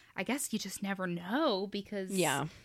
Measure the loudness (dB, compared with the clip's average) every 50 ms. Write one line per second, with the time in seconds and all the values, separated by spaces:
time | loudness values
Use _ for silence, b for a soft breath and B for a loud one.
0 | B B B -4 -2 0 0 0 0 -2 -2 -2 -2 -4 -6 -4 -2 -2 -2 -2
1 | 0 -2 -2 -2 -2 0 0 2 4 4 2 2 0 -2 -4 -4 -4 -4 -4 -4
2 | -2 0 4 4 4 4 4 2 0 -2 B B